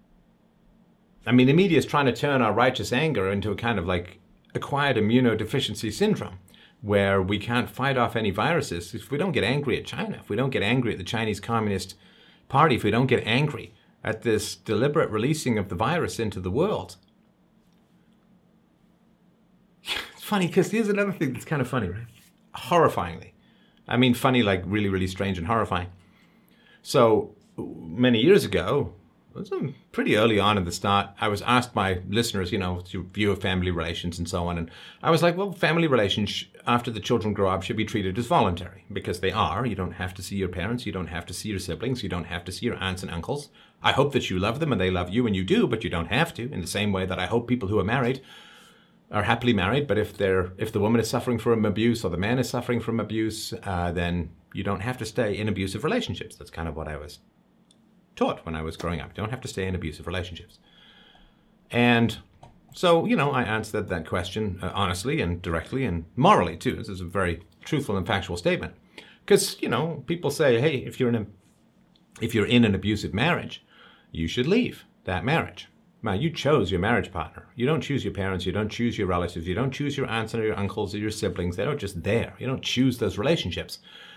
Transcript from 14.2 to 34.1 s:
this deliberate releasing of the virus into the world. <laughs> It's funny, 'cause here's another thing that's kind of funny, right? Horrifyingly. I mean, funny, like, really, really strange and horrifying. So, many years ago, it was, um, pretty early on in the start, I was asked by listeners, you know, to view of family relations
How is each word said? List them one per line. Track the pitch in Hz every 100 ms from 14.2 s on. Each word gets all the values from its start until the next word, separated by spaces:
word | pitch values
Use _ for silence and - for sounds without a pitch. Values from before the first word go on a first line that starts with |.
this | 120 107 - -
deliberate | - 104 143 156 104
releasing | 107 127 151 131 107
of | 92
the | 87
virus | 117 170 107 -
into | 110 98
the | 90
world. | 113 196 170 - - _ _ _ _ _ _ _ _ _ _ _ _ _ _ _ _ _ _ _ _ _ _ _ _ _ _ _ _
<laughs> | - - -
It's | -
funny, | - 202 170
'cause | 190 185
here's | 220 208
another | 202 202
thing | - 151
that's | 151 -
kind | 147
of | 123
funny, | 127 92
right? | 101 - - - _ _ -
Horrifyingly. | - 175 135 - 87 85 - - _ _ _ _ -
I | 120
mean, | 127 120
funny, | 139 127
like, | 104 92 90
really, | 104 101
really | 95 92
strange | - 98 92
and | 85
horrifying. | 113 104 90 90 - _ _ _ _ _ _ _ -
So, | - 147 117 110 - - _ -
many | - - 82 92 123 110
years | 143 196 113
ago, | 92 90 143 101 - _ _ _ -
it |
was, | 190
um, | 381 165 - _
pretty | - 254 113
early | 113 104
on | 101 104
in | 87
the |
start, | - 104 101 98 -
I | 110
was | 101
asked | 110 123 120
by | 110 95 92 92
listeners, | 104 117 101 90
you | 104
know, | 92 90 -
to | 98 92
view | 101 104
of | 95
family | 101 92 90
relations | 82 80 85 87